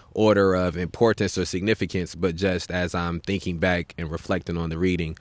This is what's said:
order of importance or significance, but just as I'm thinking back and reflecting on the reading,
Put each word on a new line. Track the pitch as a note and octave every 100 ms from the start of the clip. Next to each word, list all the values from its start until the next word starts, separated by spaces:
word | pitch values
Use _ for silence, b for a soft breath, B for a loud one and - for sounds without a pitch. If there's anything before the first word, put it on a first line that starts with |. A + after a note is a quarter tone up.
| b
order | - G#2+ G2+ G2
of | F#2 F2+ E2
importance | E2+ - A#2 G#2 G2 -
or | F2+
significance, | F#2 G2+ A2 F#2 F#2+ E2+
but | E2+ F2+ E2
just | F#2+ F2+ -
as | F2+ F2
I'm | F2+ E2+ E2+
thinking | - G2 F#2 E2+
back | F#2 F2 E2 -
and | D#2+
reflecting | D#2+ - F#2 F2 E2+
on | E2
the | D#2+
reading, | F#2 F2+ D#2+ E2